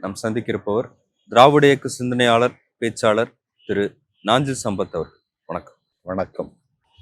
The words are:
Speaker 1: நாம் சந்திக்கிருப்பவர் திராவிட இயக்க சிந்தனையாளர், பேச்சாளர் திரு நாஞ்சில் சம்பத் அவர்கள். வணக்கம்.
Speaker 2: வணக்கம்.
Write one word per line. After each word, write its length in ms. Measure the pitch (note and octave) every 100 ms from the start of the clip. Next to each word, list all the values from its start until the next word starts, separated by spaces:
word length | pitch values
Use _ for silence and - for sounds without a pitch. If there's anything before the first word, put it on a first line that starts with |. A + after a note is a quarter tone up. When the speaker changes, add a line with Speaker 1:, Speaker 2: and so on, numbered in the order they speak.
Speaker 1:
நாம் 140 | F#2+ F#2+
சந்திக்கிருப்பவர் 640 | A#2 A2+ A2 A2 - G#2 B2+ _ _ _ _
திராவிட 380 | G#2 C3+ D3 C#3+
இயக்க 240 | C#3 C#3
சிந்தனையாளர், 640 | - B2 B2 B2 A#2 B2 - _ _
பேச்சாளர் 520 | A#2 A2+ A2+ G#2+ A#2+ _ _ _ -
திரு 280 | G2+ G2+ - _ _
நாஞ்சில் 340 | G2 A#2+ C#3 C3
சம்பத் 320 | A#2 G2 F#2 E2+
அவர்கள். 240 | D#2 _ _ _ _
வணக்கம். 300 | E2+ - _ _ _
Speaker 2:
வணக்கம். 480 | F2 F#2+ F2+ - - _ _ _ _ _